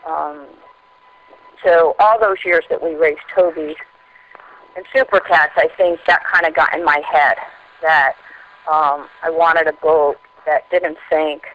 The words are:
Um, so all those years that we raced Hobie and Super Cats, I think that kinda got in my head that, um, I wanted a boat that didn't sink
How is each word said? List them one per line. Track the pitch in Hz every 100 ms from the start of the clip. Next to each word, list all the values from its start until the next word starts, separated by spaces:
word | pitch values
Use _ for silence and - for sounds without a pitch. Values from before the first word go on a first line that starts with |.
| 330
Um, | 156 151 302 277 - - _ _ _ _ _ _ - - _
so | 185 170 165 -
all | 214 220
those | 214 196
years | 180 170 -
that | 156
we | 165
raced | 156 160 147 -
Hobie | 196 180 160 151 160 - _ _ _ _ - - - - 180
and | 185
Super | 262 262 196
Cats, | - 170 151 -
I | 160 -
think | 180 170 -
that | 170 -
kinda | 180 170
got | 160 156
in | 160
my | 170 147
head | - 151 139 98 - - - _
that, | 160 156 135 - - - - - -
um, | 156 147 143 135 -
I | 170
wanted | 165 165 165 156
a |
boat | 147 160 156 147 - _ _
that | - 147 -
didn't | 180 175 156 -
sink | 156 156 151 -